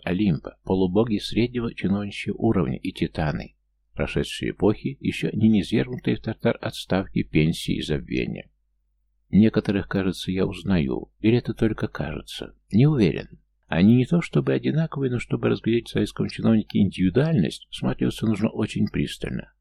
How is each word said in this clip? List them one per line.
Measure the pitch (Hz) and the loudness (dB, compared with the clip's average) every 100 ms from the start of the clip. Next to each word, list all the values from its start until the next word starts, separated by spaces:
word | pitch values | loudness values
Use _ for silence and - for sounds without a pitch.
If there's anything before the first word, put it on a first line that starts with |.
Олимпа, | - 90 104 71 - - | -2 0 2 0 -4 -10
полубоги | - 95 92 98 120 101 | -2 0 2 2 2 0
среднего | - 107 123 120 117 | -2 -2 0 -2 -6
чиновничьего | - 92 101 101 - - - | -4 -2 -2 -4 -8 -6 0
уровня | 113 98 71 - | 2 2 0 -2
и | - | -6
титаны, | - 80 - 76 - - _ _ _ _ | -4 -4 -2 -2 -2 -8 _ _ _ _
прошедшие | - 73 71 69 - 58 | -6 -4 -2 -4 -4 -6
эпохи, | - 101 104 135 139 | 0 0 0 -4 -4
ещё | - - - | -4 -2 -4
не | 104 110 | 2 4
низвергнутые | 107 - 117 123 127 - 117 | 4 2 -2 -2 -4 -4 -4
в | |
тартар | - - 117 - | -4 -2 -2 -2
отставки, | 104 - - 92 - - | -6 -8 -2 -2 -2 -4
пенсии | - 78 78 87 - - | 0 2 2 0 -4 -4
и | |
забвения. | - 71 - 62 58 - - _ _ _ _ _ _ _ - | -4 -6 -4 -4 -4 -8 -14 _ _ _ _ _ _ _ 2
Некоторых, | 90 110 107 - 98 - | 6 6 4 0 -2 -2
кажется, | 98 95 - - | -2 -2 -2 -4
я | 92 95 | -2 -2
узнаю, | 92 98 90 65 - - _ | -4 0 0 0 -4 -8 _
или | 107 120 | 2 2
это | - | 0
только | - 113 107 110 | -2 -2 -2 -6
кажется, | - 73 76 - - - - - | -6 -6 -8 -10 -14 -14 -16 0
не | 101 147 | 4 4
уверен. | 147 87 52 52 - _ _ - | 6 2 0 -8 -18 _ _ -4
Они | 78 101 123 | 4 6 6
не | |
то | 123 170 | 4 0
чтобы | - 151 135 | 0 0 0
одинаковые, | 131 127 143 165 139 131 | 0 0 -2 -2 -2 -2
но | 120 | -2
чтобы | - 120 117 | -4 -2 0
разглядеть | 113 113 117 - | 0 0 -2 -2
в | |
советском | 107 104 - 104 | -2 -2 -2 -6
чиновнике | - 110 110 - - | 0 2 2 2 0
индивидуальность, | 95 - 92 120 156 160 64 - - | 0 2 2 2 2 2 0 -2 -14
всматриваться | - 127 - 127 - 110 | -6 -6 -2 -4 -2 -2
нужно | 98 110 | 0 -2
очень | - 107 104 104 | -2 -4 -2 -2
пристально. | - 73 - - 60 - _ | -2 -4 -6 -8 -8 -10 _